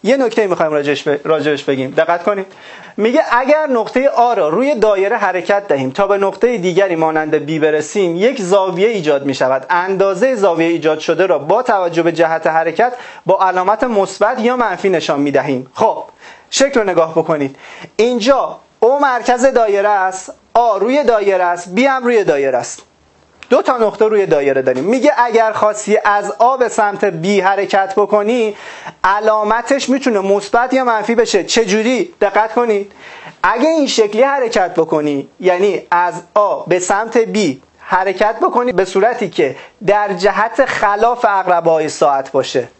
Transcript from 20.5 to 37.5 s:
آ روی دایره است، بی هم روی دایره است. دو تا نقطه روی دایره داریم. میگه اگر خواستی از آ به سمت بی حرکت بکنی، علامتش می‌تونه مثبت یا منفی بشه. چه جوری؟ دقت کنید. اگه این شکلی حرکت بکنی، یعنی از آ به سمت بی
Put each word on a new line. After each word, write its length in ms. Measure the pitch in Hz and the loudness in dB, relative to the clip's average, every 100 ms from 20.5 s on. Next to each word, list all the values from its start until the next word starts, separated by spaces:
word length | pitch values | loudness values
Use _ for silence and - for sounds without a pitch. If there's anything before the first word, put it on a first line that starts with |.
آ 220 | 226 240 196 | 0 2 0
روی 280 | 226 277 | 0 2
دایره 400 | 240 220 202 185 | 2 2 2 0
است، 300 | 180 175 185 | 0 -2 -4
بی 120 | 185 269 | 0 0
هم 180 | 262 | 0
روی 200 | 240 233 | 0 0
دایره 340 | 175 143 139 123 | 2 0 0 -2
است. 240 | - - - _ _ _ _ _ - | -4 -14 -20 _ _ _ _ _ 0
دو 120 | 277 | 0
تا 140 | 339 247 | 2 0
نقطه 280 | 214 196 | -2 0
روی 220 | 220 214 185 | 0 2 2
دایره 360 | 151 139 135 | 2 2 0
داریم. 220 | 131 127 | 0 -2
میگه 280 | 170 254 285 262 | -2 2 2 2
اگر 340 | 240 226 220 | 2 2 2
خواستی 460 | 214 214 208 - 214 | 2 0 -2 0 0
از 280 | 214 208 202 - | 2 0 -2 2
آ 180 | 240 262 | 2 2
به 120 | 240 | -2
سمت 360 | - 208 202 | 0 -2 0
بی 360 | 202 165 180 202 | -4 -2 0 2
حرکت 520 | 185 196 190 196 190 202 | 2 0 0 0 0 -2
بکنی، 600 | 202 208 208 247 220 208 - - - - | 0 0 0 0 -2 -6 -18 -18 -18 -2
علامتش 840 | 185 202 214 214 208 226 233 277 - | 0 2 0 0 0 -2 0 -2 0
می‌تونه 320 | 262 269 208 | -2 0 -2
مثبت 520 | 196 202 196 233 254 | 0 -2 0 0 2
یا 120 | 262 | 0
منفی 300 | 247 220 208 | 0 -2 0
بشه. 300 | 233 220 196 | 0 2 0
چه 200 | - 233 | 0 0
جوری؟ 500 | 220 214 220 247 170 - | 0 0 0 0 -4 -2
دقت 340 | 196 208 220 | 0 0 0
کنید. 380 | 247 233 208 202 - - - - - | 0 0 -2 -4 -16 -20 -20 -20 -4
اگه 260 | 180 233 302 | -2 2 2
این 180 | 330 269 | 2 0
شکلی 360 | - 208 214 | 2 0 2
حرکت 520 | 269 277 233 220 180 | 2 2 -2 0 0
بکنی، 540 | - 160 160 147 143 135 _ | 0 0 0 0 -4 -8 _
یعنی 420 | 180 180 202 165 - | 0 2 0 -2 -2
از 240 | 175 180 165 - | 0 0 -4 -2
آ 220 | 214 202 139 | 0 0 -2
به 220 | - 175 | -2 -2
سمت 400 | 180 202 226 233 | 0 -2 0 -2
بی 440 | 226 196 180 | 0 0 -2